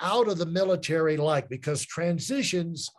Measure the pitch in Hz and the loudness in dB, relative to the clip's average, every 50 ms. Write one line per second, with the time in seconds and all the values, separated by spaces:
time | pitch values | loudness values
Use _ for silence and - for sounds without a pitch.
0 | - 180 202 240 240 214 196 165 170 165 170 180 196 190 185 175 180 - 160 165 | -2 0 2 2 2 2 2 0 -2 -2 0 2 2 2 2 2 0 0 0 2
1 | 160 156 156 151 147 156 151 143 135 - 131 123 127 147 147 139 - - - - | 2 2 2 2 2 2 2 2 0 -2 -6 -6 -4 -2 -2 -2 -4 -6 -4 -2
2 | 165 175 175 160 - - 262 277 240 - - 180 170 170 170 147 - - - | 0 0 0 0 -2 -2 -2 -2 0 0 0 -2 -2 -2 -6 -8 -10 -10 -12